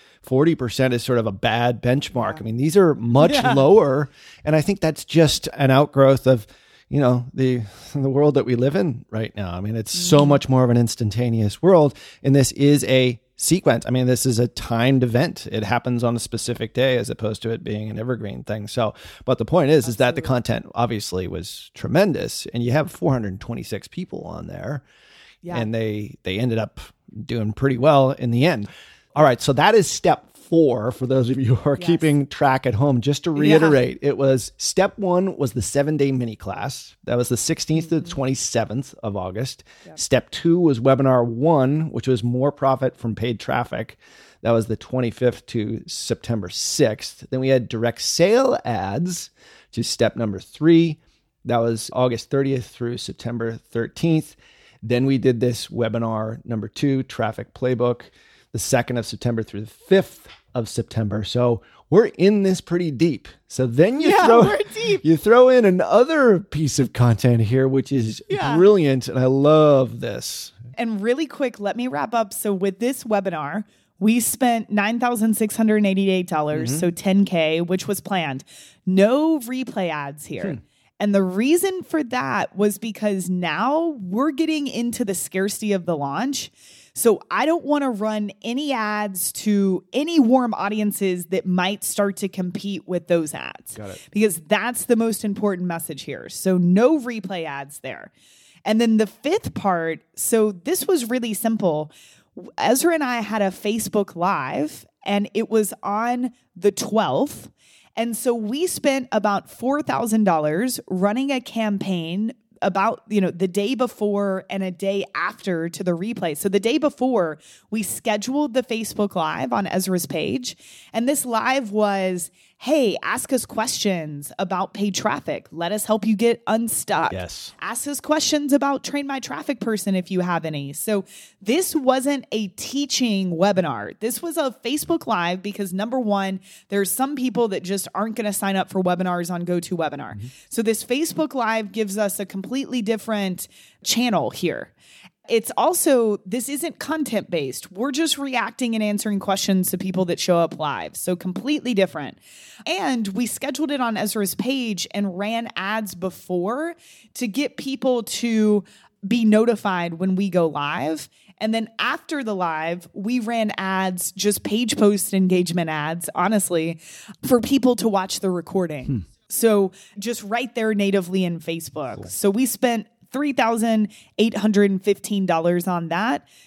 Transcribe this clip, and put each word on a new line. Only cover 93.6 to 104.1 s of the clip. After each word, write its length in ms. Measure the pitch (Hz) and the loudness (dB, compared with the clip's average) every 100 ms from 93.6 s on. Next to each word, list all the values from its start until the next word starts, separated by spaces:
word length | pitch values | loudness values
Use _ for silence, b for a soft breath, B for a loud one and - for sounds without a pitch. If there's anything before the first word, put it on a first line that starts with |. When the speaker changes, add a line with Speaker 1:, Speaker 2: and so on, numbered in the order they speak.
| - - | -18 -14
Speaker 1:
Got 160 | 101 | -14
it. 180 | 95 - | -14 -6
Speaker 2:
Because 300 | 208 214 165 - | 0 0 0 -2
that's 380 | 208 226 240 - | -2 -2 -6 0
the 120 | 233 | 2
most 260 | 226 208 | 2 -2
important 460 | 214 196 208 180 180 | -4 -2 -2 -2 -4
message 320 | 170 - 139 | -6 -8 -12
here. 260 | - 123 - | -10 -12 -12
So 300 | - 190 185 | -4 0 2
no 420 | 175 185 254 311 | 4 6 4 2
replay 460 | 240 226 185 185 156 | -2 -8 -8 -8 -8
ads 340 | 139 143 - | -10 -12 -12
there. 320 | 131 76 - b b b b b - | -12 -12 -14 b b b b b -2
And 160 | 220 | 2
then 160 | 233 220 | 4 2
the 100 | 214 | 2
fifth 460 | - 285 415 - | -2 -2 -2 -2
part, 480 | - 202 175 165 160 _ - | -4 -2 -2 -2 -6 _ -8
so 360 | - 226 214 | 0 2 2
this 340 | 180 262 359 - | 0 -4 -2 0
was 240 | 349 233 | 0 0
really 240 | 247 226 | -2 -2
simple. 600 | 196 226 226 196 151 151 b b b b - - - | -2 -2 0 0 0 -4 b b b b -20 -14 -2
Ezra 360 | 147 254 339 | 2 2 2
and 100 | 330 | 2
I 180 | 262 240 | 0 -4
had 200 | 208 220 | -4 -2
a 100 | 196 | -2
Facebook 680 | 190 208 220 202 214 196 | -2 -4 -4 -2 -2 -2